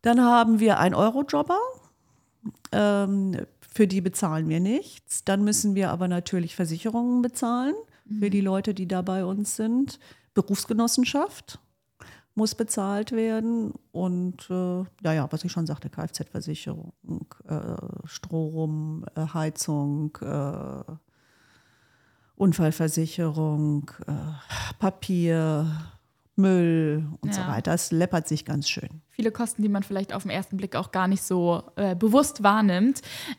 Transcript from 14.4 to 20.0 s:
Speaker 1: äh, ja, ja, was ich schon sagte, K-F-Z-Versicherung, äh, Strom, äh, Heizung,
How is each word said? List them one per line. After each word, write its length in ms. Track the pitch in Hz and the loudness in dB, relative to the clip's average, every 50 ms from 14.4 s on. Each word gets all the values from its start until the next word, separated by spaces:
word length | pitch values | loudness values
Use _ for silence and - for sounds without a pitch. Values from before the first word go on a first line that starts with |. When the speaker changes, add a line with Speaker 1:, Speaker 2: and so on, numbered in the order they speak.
| - - | -8 -6
Speaker 1:
äh, 40 | 185 180 185 180 180 180 185 180 _ _ - | -4 -2 -2 -2 -2 -4 -6 -8 _ _ -2
ja, 100 | 160 160 | 0 0
ja, 140 | 156 131 - | 0 0 -2
was 120 | - 160 - | -4 -4 -4
ich 80 | 175 | -4
schon 160 | - 170 165 | -4 -2 -4
sagte, 220 | 151 - - - 143 | -4 -4 -6 -8 -12
K-F-Z-Versicherung, 1040 | - - 160 - - - - - - - - - 156 - - - 160 160 160 170 _ _ _ 165 165 - - _ - _ - | -10 -8 -10 -8 -8 -10 -12 -8 -8 -8 -6 -6 -8 -8 -8 -10 -10 -10 -12 -16 _ _ _ -10 -10 -10 -10 _ -18 _ -10
äh, 280 | - 156 147 - - - - - - - - - | -8 -8 -6 -6 -8 -8 -8 -10 -12 -12 -12 -14
Strom, 1000 | 151 - - - - 165 160 160 151 160 160 160 156 156 156 156 156 156 156 - - _ | -14 -14 -14 -10 -6 -4 -4 -4 -2 -2 -4 -2 -2 -2 -4 -6 -6 -8 -8 -10 -10 _
äh, 100 | 156 156 151 - | -6 -6 -4 -4
Heizung, 840 | 165 156 156 151 - - - 151 147 143 143 143 151 | -4 -4 -4 -4 -6 -4 -2 -2 0 0 0 -2 -2